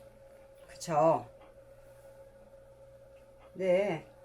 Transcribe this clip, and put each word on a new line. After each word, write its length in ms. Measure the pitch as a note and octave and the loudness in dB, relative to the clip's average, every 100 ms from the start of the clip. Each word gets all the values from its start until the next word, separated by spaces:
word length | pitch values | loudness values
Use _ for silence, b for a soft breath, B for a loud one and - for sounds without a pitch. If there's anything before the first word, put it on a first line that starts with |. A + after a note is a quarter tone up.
| - - - - - - - | -20 -20 -20 -20 -20 -20 -20
그쵸? 580 | - - D3+ D#3+ D3+ - - - - - - - - F3+ F#3 - - - - - - - - - - - - - | -16 -4 2 2 2 -4 -20 -20 -20 -20 -20 -20 -20 -20 -20 -20 -20 -20 -20 -20 -20 -20 -20 -20 -20 -20 -20 -20
네. 520 | - F#3 F3+ G3+ D#3 - - | -4 0 2 0 -4 -10 -20